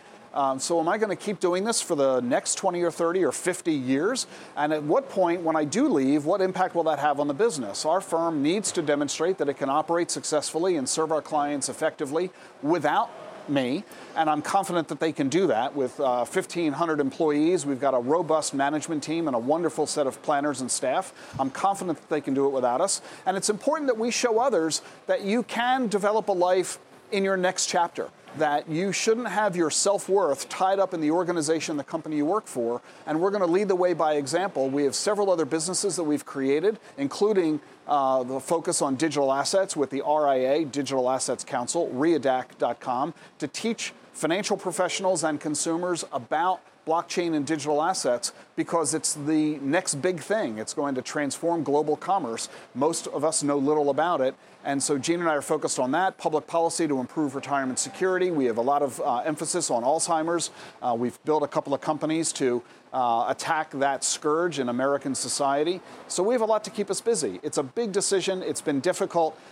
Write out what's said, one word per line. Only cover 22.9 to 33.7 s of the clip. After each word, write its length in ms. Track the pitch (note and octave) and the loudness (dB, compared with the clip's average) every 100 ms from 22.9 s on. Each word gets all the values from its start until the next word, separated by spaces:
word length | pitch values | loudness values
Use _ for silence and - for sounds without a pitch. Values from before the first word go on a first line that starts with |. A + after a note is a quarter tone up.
| - - - F#3 | -2 -6 -8 -4
and 100 | F#3+ | -2
it's 140 | G3 | 0
important 380 | G#3 C4+ D#4 C#4 | -2 0 0 0
that 100 | A3 | 0
we 140 | A#3 | 0
show 260 | - B3 A3 | 2 4 4
others 440 | C4+ F#3+ D#3+ - - - - | 4 4 2 0 -6 -10 -2
that 140 | F#3 | 0
you 200 | G3 A#3 | 2 0
can 460 | G#3+ A3 A#3+ C4 A#3 | 0 0 2 2 2
develop 400 | G3 G3+ A3 - | 2 2 2 2
a 40 | |
life 460 | F#3 F3+ F#3 F3 - - - - | 2 4 4 2 -4 -14 -20 -4
in 140 | G3+ | 0
your 120 | G3 F#3+ | 2 2
next 300 | F3+ F3+ - | 2 0 0
chapter, 420 | F3+ E3+ C#3+ F#2 - - C3+ | 0 0 -2 -8 -10 -12 -2
that 300 | D3+ D3 - | 0 0 -2
you 240 | D#3 G3 | -2 -2
shouldn't 340 | F3 A3 A3+ A3+ | 0 2 0 0
have 300 | G3 G#3+ F3 | 0 0 2
your 120 | D#3 | 0
self-worth 800 | - G3 G3 - G3 E3 C3+ - | 2 2 0 2 2 2 0 -4
tied 300 | - F#3+ G3 | 0 2 4
up 160 | F#3 | 2
in 60 | F3 | 0
the 100 | D3+ | 0
organization, 640 | E3+ F3 F3 D3 D#3+ C#3+ D3 | 2 0 0 0 0 -2 -6
the 60 | |
company 320 | - D#3+ D#3 D3+ | -4 -6 -4 -2
you 80 | |
work 220 | D3 G3 - | 0 0 -2
for, 340 | C3 A#2 A#2+ - - | -4 -2 -2 -8 -14
and 160 | - D#3 | -4 0
we're 120 | F#3+ | 2
gonna 140 | G3+ F3 | 2 2
lead 200 | F3+ | 2
the 80 | G3+ | 2